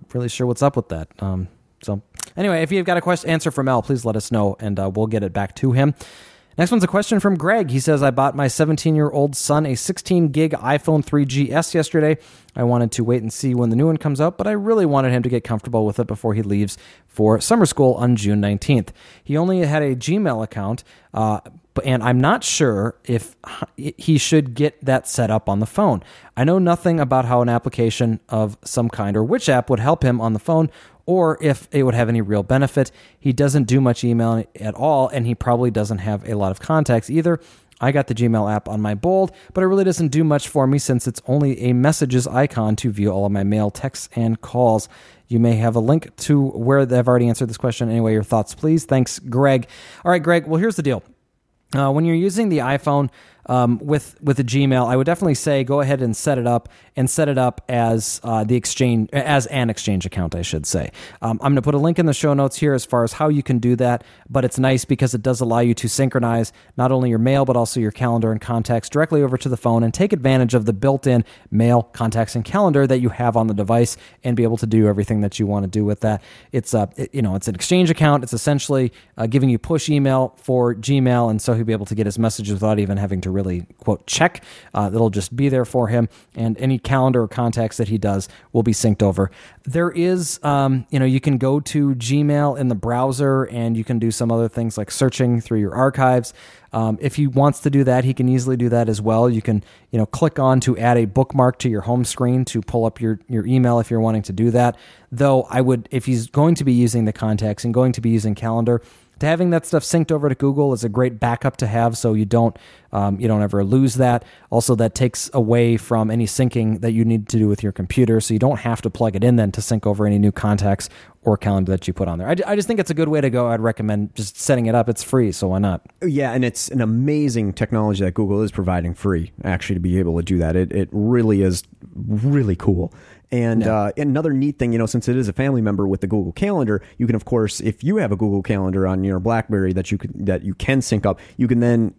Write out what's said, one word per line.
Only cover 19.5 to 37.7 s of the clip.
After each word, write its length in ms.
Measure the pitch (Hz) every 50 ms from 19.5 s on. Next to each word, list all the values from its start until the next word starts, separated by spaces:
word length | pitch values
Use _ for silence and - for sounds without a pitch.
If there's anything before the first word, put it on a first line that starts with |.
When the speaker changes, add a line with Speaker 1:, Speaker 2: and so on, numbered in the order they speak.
| 190 185 170
Speaker 1:
had 160 | 147 151 151
a 120 | 151 139 131
Gmail 480 | 123 - 147 175 214 208 156 120 110
account, 400 | 113 - - 113 98 101 117 - - _ - _ _ _
uh, 280 | - 107 110 107 104 - - - - - _ _ -
b-, 80 | - -
and 180 | 135 127 120
I'm 200 | 110 123 127 127
not 200 | 131 156 220 247
sure 540 | - - - - 156 123 107 98 104 117 - _ _
if 320 | - 120 113 - - - _ - - - - - - _
h-, 180 | - 139 147 - -
he 180 | - 160 156
should 380 | 135 - - 160 151 143 127 117
get 280 | 131 147 151 - _
that 240 | - 135 131 127 -
set 240 | - - - 117 101
up 200 | 110 110 - -
on 100 | 98 101
the 60 | 110
phone. 360 | - - - 214 175 117 90 - - - - - - _ -
I 60 | 127
know 140 | 160 180 190
nothing 420 | 180 175 170 170 - 180 165 160
about 260 | 143 127 135 131 123
how 160 | 120 123 123
an 80 | 120 120
application 680 | 120 120 - 127 - - 117 113 - - 123 113 113 - _ -
of 260 | 117 110 110 101 104 - -
some 240 | - - 127 117 117
kind 260 | - - 104 101 101
or 100 | 107 110
which 260 | 127 220 262 - -
app 180 | 131 123 - -
would 120 | 127 104
help 220 | 113 143 165 -
him 200 | - 127 123 113
on 100 | 113 113
the 60 | 110 104
phone, 320 | - - 160 160 160 147 - - - - _ _ _ -
or 300 | 180 185 170 160 156 -
if 280 | 156 147 135 - - -
it 140 | - 143 131
would 100 | 127 113
have 140 | 120 120 110
any 120 | 117 113
real 220 | 104 98 104 101
benefit. 480 | 95 - 127 135 139 127 - 143 131 - - - - - _ _
He 120 | - 139
doesn't 320 | 123 127 143 139 135 147 123
do 160 | 107 123 135
much 220 | 131 123 117 -
email 400 | - 120 117 117 117 113 113 113 - - - -
at 140 | 107 107 -
all, 320 | - 135 156 151 135 131
and 180 | - 156 131 117
he 120 | 120 117
probably 340 | - - 123 120 120 123 123
doesn't 280 | 104 107 107 98 110 92
have 300 | 92 110 104 101 - 110
a 60 | 110
lot 160 | 104 101 95
of 80 | 95 -
contacts 500 | - - 160 160 147 - 123 113 - -
either. 300 | 135 165 160 175 170 - - - - _ _ _